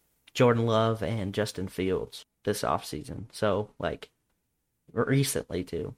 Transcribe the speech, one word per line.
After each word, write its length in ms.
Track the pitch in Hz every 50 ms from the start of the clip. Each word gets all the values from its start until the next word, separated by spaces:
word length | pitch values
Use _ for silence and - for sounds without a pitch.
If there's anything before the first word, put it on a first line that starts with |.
| _ _ _ _ _ - -
Jordan 320 | - 127 120 117 117 117
Love 360 | 117 110 110 113 113 110 113
and 320 | 90 85 113 110 95 98 98
Justin 340 | 107 104 - - - 95 95
Fields 560 | - - 92 92 92 - - - - - - _ _ _ -
this 180 | 104 101 -
offseason. 640 | - 57 80 - - - - 76 - - 82 - 104 -
So, 380 | - - 110 104 92 101 107 - _ -
like, 300 | 90 80 73 - - - _ _ _ _ _ _ _ _ _ _ _ _ _ _ _ -
recently, 720 | - 113 120 - 131 139 135 135 - - - - 87 90 -
too. 320 | - 85 82 - 98 -